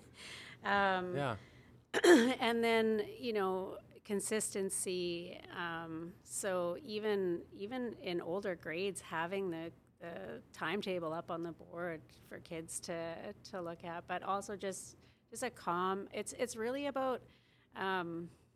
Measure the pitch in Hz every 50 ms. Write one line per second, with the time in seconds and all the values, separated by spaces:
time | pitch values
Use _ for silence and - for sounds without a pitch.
0 | - - - - - - - - - - - - - 202 202 202 202 190 190 185
1 | 180 180 180 139 143 131 110 98 - - - - - - - - - _ - -
2 | - 339 349 269 226 254 254 - 254 226 233 233 226 233 226 226 220 220 220 214
3 | 208 - - - 262 240 214 208 196 190 185 185 185 202 - - - - - -
4 | - - 208 196 190 - 220 214 208 - - 208 196 190 - - - 202 180 180
5 | 175 175 170 170 170 180 - - - - - - 175 170 165 165 165 165 160 160
6 | 170 170 196 - - - - - - 202 185 180 175 175 175 - - - 214 214
7 | 208 214 208 202 190 180 170 170 - - - - 196 202 254 254 247 233 - -
8 | 277 196 175 175 - 160 165 202 202 208 175 165 - 175 156 170 196 202 180 -
9 | - - 180 160 165 175 190 196 196 185 165 165 165 170 170 - - _ _ -
10 | 170 170 170 185 190 180 156 - - - - - 180 160 175 208 - 202 185 175
11 | 170 156 156 170 165 - 180 165 165 170 160 - - 175 180 170 175 175 165 156
12 | 131 - - - - - - - 127 - 170 160 165 165 - - - - 175 165
13 | 165 165 165 - - 208 202 - - - - 190 175 165 170 170 - 175 165 175
14 | 170 - 180 180 - 185 190 202 202 - 214 185 - 190 185 - - - - -
15 | - - - _ _ - - 226 254 240 247 - - - 175 175 180 190 190 196
16 | 196 - - 214 208 - - - 254 233 - 226 214 240 254 277 285 285 269 277
17 | 262 262 254 - - - - - _ _ _ _ _ _ - - 190 190 190 185
18 | 175 170 165 165 170 170 - - - _ _